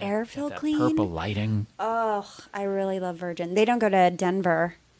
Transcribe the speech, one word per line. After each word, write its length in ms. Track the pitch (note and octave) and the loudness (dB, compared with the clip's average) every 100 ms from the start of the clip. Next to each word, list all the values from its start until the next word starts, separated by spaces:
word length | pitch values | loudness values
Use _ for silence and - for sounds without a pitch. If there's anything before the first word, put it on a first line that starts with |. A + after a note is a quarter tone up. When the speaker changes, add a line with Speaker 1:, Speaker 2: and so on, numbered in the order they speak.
Speaker 1:
air 160 | G3 G#3+ | -2 -2
Speaker 2:
got 80 | A#3 | -4
Speaker 1:
feel 200 | C#4 C#4+ | -6 -8
Speaker 2:
that 80 | - | -4
Speaker 1:
clean? 180 | D4+ D4+ | -2 2
Speaker 2:
purple 300 | - D#4+ G2+ | 2 2 0
lighting. 560 | E2 E2+ G#2 A2 G#2+ A2 - | -2 -4 -2 0 -2 -2 -6
Speaker 1:
Ugh, 440 | G#3+ A3+ A3 G#3 G3 - - | -4 -2 0 -2 -6 -16 -14
I 80 | G3+ | -6
really 380 | G3 G3 F#3+ F#3+ | -2 -2 -2 -2
love 160 | F3+ E3+ | -4 -6
Virgin. 380 | F3 E3+ E3+ | -6 -6 -2
They 100 | G3 | 2
don't 160 | A3 A#3+ | 2 4
go 80 | G#3+ | 4
to 220 | F#3+ F3+ | 6 6
Denver. 680 | F3 F3+ F#3+ F3+ E3 F3 - _ | 4 0 2 2 2 0 -4 _